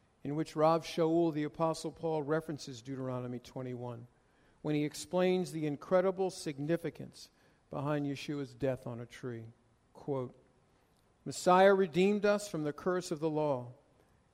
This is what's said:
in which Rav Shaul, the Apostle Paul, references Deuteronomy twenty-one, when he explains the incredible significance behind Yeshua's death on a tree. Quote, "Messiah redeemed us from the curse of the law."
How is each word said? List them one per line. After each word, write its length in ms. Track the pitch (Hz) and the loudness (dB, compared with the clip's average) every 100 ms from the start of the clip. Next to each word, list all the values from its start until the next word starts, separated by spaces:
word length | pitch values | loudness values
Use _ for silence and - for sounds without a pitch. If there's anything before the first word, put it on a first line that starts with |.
| _ _ | _ _
in 140 | 139 147 | -6 -4
which 180 | 156 156 | -4 4
Rav 300 | 156 165 160 | 4 4 0
Shaul, 480 | - 160 165 170 | 0 2 4 2
the 100 | 151 | 0
Apostle 480 | 147 - 165 156 165 | -4 0 0 0 -6
Paul, 320 | 139 165 156 | -6 -2 -2
references 580 | 139 156 160 147 - 123 | 0 -2 -2 -8 -10 -12
Deuteronomy 580 | 117 131 131 127 123 123 | -10 -8 -4 -4 -6 -8
twenty-one, 680 | - 135 127 120 123 117 123 _ _ _ _ _ | -10 -10 -8 -8 -8 -10 -14 _ _ _ _ _
when 120 | - | -2
he 120 | 151 147 | 0 0
explains 680 | - - 180 180 185 170 | -4 -4 2 4 4 0
the 160 | 156 151 | -4 -4
incredible 640 | 143 - 185 185 185 190 | -4 2 4 4 2 -2
significance 960 | - - 139 147 170 165 - 135 - - _ _ _ _ | -2 -8 -6 -2 -2 -2 -8 -14 -16 -20 _ _ _ _
behind 340 | 147 143 147 143 | -6 -2 -2 -2
Yeshua's 480 | 135 - 147 135 | -4 -6 -6 -8
death 340 | 120 135 127 - | -4 -2 -2 -6
on 140 | 117 | -10
a 40 | 120 | -12
tree. 380 | - 131 117 113 - _ _ _ | -12 -10 -10 -12 -18 _ _ _
Quote, 420 | - - 135 127 - _ _ _ _ _ _ _ _ - | -14 -6 -4 -4 -10 _ _ _ _ _ _ _ _ -12
"Messiah 480 | - - 180 190 | -2 6 8 10
redeemed 520 | 196 190 147 190 208 202 | 8 4 4 4 4 2
us 220 | 208 208 | 0 -2
from 160 | 160 | -4
the 80 | 151 | -4
curse 400 | 147 - 180 175 | -4 -2 -2 -2
of 80 | 156 | -4
the 100 | 156 | -2
law." 440 | 151 151 131 120 123 _ _ _ _ _ | 0 0 -2 -4 -14 _ _ _ _ _